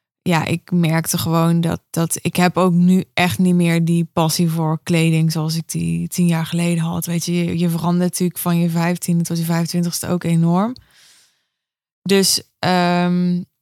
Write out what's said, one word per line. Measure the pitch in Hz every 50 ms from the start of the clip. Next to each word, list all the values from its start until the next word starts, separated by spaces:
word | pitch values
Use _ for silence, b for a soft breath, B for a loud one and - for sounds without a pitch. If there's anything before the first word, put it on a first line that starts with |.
| _ _ _ _
ja, | - 180 170 156 -
ik | - - 170 - -
merkte | 180 175 170 160 160 165 165 - -
gewoon | 170 - 165 160 165 165 170 170 170
dat, | 165 - - - _ _
dat | - 165 165 165 - -
ik | - 175 -
heb | - 180 180 -
ook | 175 185 185 170
nu | 175 175 180 185 185 - - -
echt | - 175 180 - -
niet | 185 180 180
meer | 175 175 170 165 170 170
die | 165 170 170 165 - -
passie | 175 165 156 - - 175 165
voor | 160 165 160 156 160 160 -
kleding | - 175 165 160 165 160 160 160 160
zoals | 160 160 151 160 160
ik | 165 156 -
die | - 160 170 165 165 170 170
tien | 170 - - 175
jaar | 170 170 160 160
geleden | - - 170 170 170 170 165 165
had. | 165 170 175 170
Weet | 175 170 170 -
je, | 170 175 175 170
je, | 170 180 170
je | 175 175
verandert | 165 165 165 175 175 175 180 180
natuurlijk | - - 185 175 - -
van | - 175 170
je | 170 170 170
vijftiende | 165 170 165 170 180 175 - - 175 170 170
tot | - 170
je | 165 165
vijfentwintigste | 165 170 165 170 160 - 175 175 175 - - -
ook | 175 175 175 -
enorm. | 170 170 165 165 170 170 180 202 233 254 b b b b b b b b b b b b b b b b _ _ _ _ _ _ _ _ _
Dus, | - 180 196 196 190 - - - - _ _ -
ehm, | - 180 180 180 175 175 175 175 175 180 180 180 180 180 180 175 180 - _ _